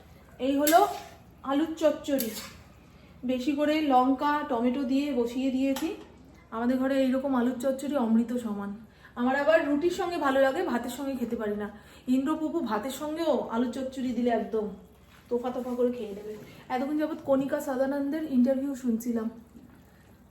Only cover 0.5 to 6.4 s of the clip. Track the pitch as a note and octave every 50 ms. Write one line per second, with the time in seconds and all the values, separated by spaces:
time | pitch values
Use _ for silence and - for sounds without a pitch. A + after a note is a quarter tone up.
0.5 | C#4+ C#4 D4 D4+ D#4+ F4+ G#4 G4+ - - - - - - - - - - - C4
1.5 | C#4 C#4+ E4 D#4+ - - E4 D4+ - - - D4+ C#4 B3+ A#3 A3 - - - -
2.5 | - - - - - - - - - - - - - - - B3 B3+ B3 B3 D#4
3.5 | C#4 C4+ D4 D4 D4+ D#4 D#4 C#4 C4 B3+ B3+ C4 C4+ C4+ D4 D4 D4 D4 D4 D4
4.5 | C4+ A3+ A#3+ B3 B3 C#4+ C#4+ A#3+ C4+ C4+ C#4+ D4 C4 A#3+ A#3 A#3 - C4 C4 C4+
5.5 | B3+ C4 C4+ C4+ C4+ - D#4+ E4 G#4 - - - - - - - - -